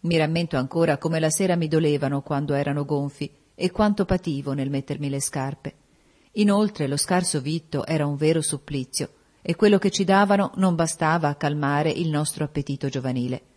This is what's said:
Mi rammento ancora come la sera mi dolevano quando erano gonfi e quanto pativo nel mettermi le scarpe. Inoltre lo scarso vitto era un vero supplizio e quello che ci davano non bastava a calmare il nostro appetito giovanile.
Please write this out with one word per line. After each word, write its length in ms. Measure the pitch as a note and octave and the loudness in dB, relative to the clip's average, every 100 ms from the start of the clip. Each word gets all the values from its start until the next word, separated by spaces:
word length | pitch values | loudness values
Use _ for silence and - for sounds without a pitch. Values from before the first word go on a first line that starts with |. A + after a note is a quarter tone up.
Mi 180 | E3+ E3 | 0 0
rammento 400 | D3+ E3 E3+ D3 | 2 0 0 -2
ancora 400 | C3+ E3 E3 C#3+ | -2 0 2 2
come 200 | D#3+ D#3+ | 0 0
la 120 | D#3+ | 0
sera 260 | D#3 F#3+ F3 | 0 0 0
mi 100 | D#3+ | 2
dolevano 540 | D#3+ D#3 C#3+ C#3 C#3+ | 2 2 2 0 -2
quando 320 | - C#3+ D3 | -2 -4 0
erano 320 | C#3+ C#3+ C#3+ | 0 0 -2
gonfi 460 | C#3 D3 C#3+ - C#3+ _ _ | -2 -2 -2 -6 -10 _ _
e 160 | - F3+ | -4 -4
quanto 340 | F3+ G#3+ G#3 | 0 0 2
pativo 480 | F#3+ F3+ - C#3 C#3 | 0 0 -2 -4 -4
nel 160 | C#3 C3+ | -4 -2
mettermi 400 | C#3 C3+ D3 C#3+ | -4 -4 -6 -4
le 120 | C#3 | -4
scarpe. 540 | C#3 D3 C3+ C#3 - - _ _ _ _ _ | -4 -4 -6 -8 -12 -14 _ _ _ _ _
Inoltre 560 | - G#3 G3+ G#3 G#3 C#3+ | 0 2 4 2 0 -2
lo 100 | C#3+ | -2
scarso 420 | - F3+ F3 D#3 | 0 0 0 -2
vitto 460 | C3+ D#3+ - D3 - | -2 -4 -4 -6 -2
era 180 | D#3+ | -2
un 120 | D3 C#3+ | 0 0
vero 260 | D#3 D#3+ | 2 2
supplizio 680 | D3+ C#3+ - C#3+ C3 - D3 _ _ _ | 0 -6 -6 -6 -6 -6 -8 _ _ _
e 160 | - E3+ | -6 2
quello 220 | G#3 G3+ | 6 6
che 120 | G3+ | 2
ci 140 | - | 0
davano 480 | F#3+ G3 G3+ G3+ G3 - | 2 4 4 4 0 2
non 180 | F#3+ | 2
bastava 540 | E3+ E3 - D#3 E3 D#3 | 2 0 0 0 2 0
a 80 | C#3+ | 0
calmare 520 | D3+ D3 C#3+ C#3+ D#3 | -2 0 0 0 0
il 220 | - E3 | 0 0
nostro 340 | D3+ D3+ - | 0 -2 -4
appetito 460 | D3+ D3 C#3 C#3 C#3 | -4 -4 -4 -4 -4
giovanile. 520 | C3 B2+ B2+ B2 B2 _ | -4 -4 -2 -2 -6 _